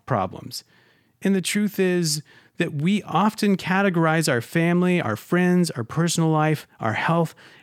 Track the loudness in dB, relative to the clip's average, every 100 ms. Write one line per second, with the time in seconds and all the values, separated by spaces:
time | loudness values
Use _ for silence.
0 | -4 -2 -2 -8 -14 -16 -18 _ _ _
1 | _ _ -2 0 0 -2 -2 0 0 2
2 | 0 -4 -8 -20 _ -6 -4 -2 0 0
3 | 0 2 2 0 0 0 0 2 2 2
4 | 2 2 2 0 0 0 2 2 2 0
5 | -2 -4 -2 2 4 2 0 -2 -6 -2
6 | 0 0 2 2 2 0 -6 -6 -4 -2
7 | 0 0 -2 -6 -20 -12